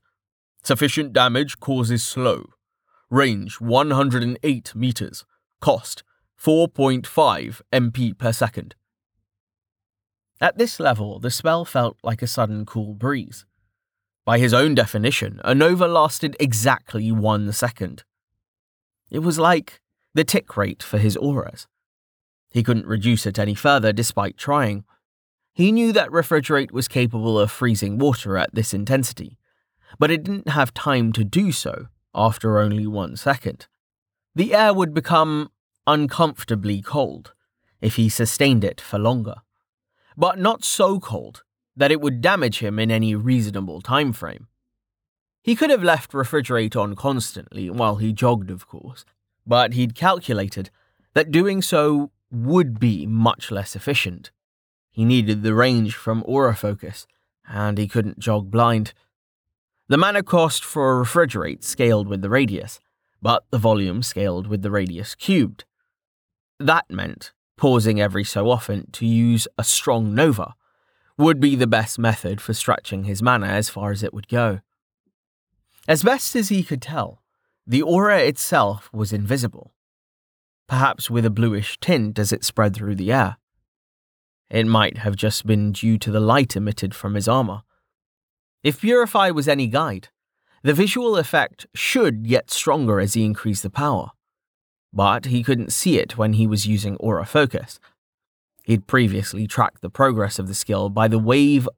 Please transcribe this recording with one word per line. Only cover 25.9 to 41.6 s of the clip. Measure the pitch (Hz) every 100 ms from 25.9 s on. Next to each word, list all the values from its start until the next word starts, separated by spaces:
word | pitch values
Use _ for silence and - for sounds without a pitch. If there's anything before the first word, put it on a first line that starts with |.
that | 214 147
refrigerate | 165 160 156 135 147 139
was | 123 127
capable | 131 120 117 113 107
of | 104
freezing | - 123 107 101 104
water | 143 120 101 95
at | -
this | - 113
intensity, | 98 104 135 127 - - - _ _ _ _ _ -
but | 151
it | 165
didn't | 170 202 -
have | 147 131
time | - 151 131 113
to | 110
do | 104 175 196
so | - - - - _ _
after | - 110 110 113 107
only | 104 104 107
one | 104 85 -
second. | - 135 - - - _ _ _ _ _ _
The | 156 202
air | 208 214
would | 190 175
become | 156 - 170 156 151 147 _ _ _ -
uncomfortably | 151 147 - 160 135 - 110 101 101
cold | 98 - 113 - - _ _ _ _ _
if | 110 117
he | 113
sustained | - 113 - 139 120
it | 98 -
for | - 101
longer, | 110 127 107 - _ _ _ _ _ _ _ -
but | - 185
not | 190 233
so | - - 190 196
cold | - 95 55 - _ _